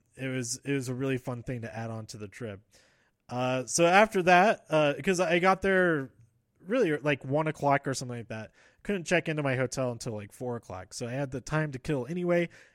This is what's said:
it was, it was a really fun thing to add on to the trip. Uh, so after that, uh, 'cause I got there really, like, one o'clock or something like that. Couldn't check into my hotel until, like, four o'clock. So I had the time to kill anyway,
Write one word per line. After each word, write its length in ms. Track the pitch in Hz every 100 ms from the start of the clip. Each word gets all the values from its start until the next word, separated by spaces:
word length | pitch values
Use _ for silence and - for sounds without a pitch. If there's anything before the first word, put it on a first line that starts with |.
| _ -
it 100 | 135
was, 340 | 131 120 -
it 80 | -
was 160 | 139 127
a 60 |
really 240 | 127 135 131
fun 260 | - 123
thing 160 | - 127
to 160 | 113 113
add 140 | 113
on 160 | 113 110
to 100 | 107
the 100 | 104
trip. 320 | - 117 98 _ _ _ _ _ _ -
Uh, 380 | 123 127 127 123
so 200 | - 170
after 380 | 185 214 190
that, 400 | 175 175 202 208 -
uh, 260 | 156 147 143
'cause 200 | 143 180
I 180 | 180 175
got 240 | 185 185
there 480 | 196 190 180 156 135 _ _ _ _ _ 170
really, 300 | 254 190 147
like, 280 | 147 143
one 220 | 131 143 156
o'clock 400 | 147 143 139 -
or 80 |
something 240 | 131 127 120
like 100 | 110
that. 220 | 110 107 _ _ _
Couldn't 200 | - 202
check 240 | 165 175 160
into 160 | 151
my 100 | 139
hotel 380 | 127 127 - 127
until, 200 | 117 -
like, 180 | 107 101
four 240 | - 127 117
o'clock. 360 | - 92 90
So 140 | - 120
I 60 |
had 180 | 131 143
the 100 | 131
time 300 | - 151 156
to 60 | 131
kill 280 | - 147 120
anyway, 400 | 180 175 175 165 - -